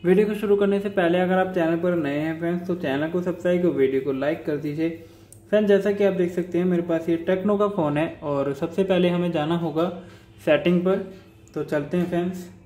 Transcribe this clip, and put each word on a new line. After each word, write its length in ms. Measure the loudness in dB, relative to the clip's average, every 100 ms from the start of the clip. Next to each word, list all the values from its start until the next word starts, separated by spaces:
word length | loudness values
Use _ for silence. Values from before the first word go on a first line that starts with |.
| 4
वीडियो 220 | 4 4
को 60 | 0
शुरू 200 | 2 4
करने 240 | 4 2
से 100 | 0
पहले 280 | 0 2 2
अगर 180 | 2 2
आप 160 | 2 0
channel 220 | 0 2
पर 180 | 0 0
नए 200 | 0 -2
हैं 200 | -2 -2
फ्रेंड्स, 260 | -2 -4 -4
तो 80 | -4
channel 320 | -2 -2 -2
को 120 | -2
सब्सक्राइब 440 | -4 -2 0 2 2
और 60 |
वीडियो 280 | 2 2 2
को 100 | -2
like 300 | -2 -2 -4 -4
कर 120 | -4
दीजिए। 320 | -4 -4 -4 -6 -16 -20 -20 -20 -2
फ्रेंड्स, 180 | 0 4
जैसा 240 | 4 4
कि 120 | 2
आप 100 | 0 2
देख 160 | 0
सकते 260 | -2 -2 0
हैं, 80 | 0
मेरे 180 | 0
पास 260 | 0 -2 0
ये 80 | -2
techno 340 | 0 0 2 2
का 100 | 0
phone 280 | 0 0 0
है 120 | -2 -4
और 300 | -4 -2 -2 -2
सबसे 280 | -4 -2 2
पहले 240 | 4 2
हमें 220 | 2 0
जाना 260 | -2 0 -2
होगा 320 | -2 -2 -2 -4 -14 -20 -20 -8 2
setting 360 | 2 4 2
पर। 260 | 2 -2 -4 -14 -20 -20 -14
तो 100 | -10 -4
चलते 320 | -4 -2 -2
हैं 120 | -2
फ्रेंड्स। 400 | -2 -4 -6 -12 -18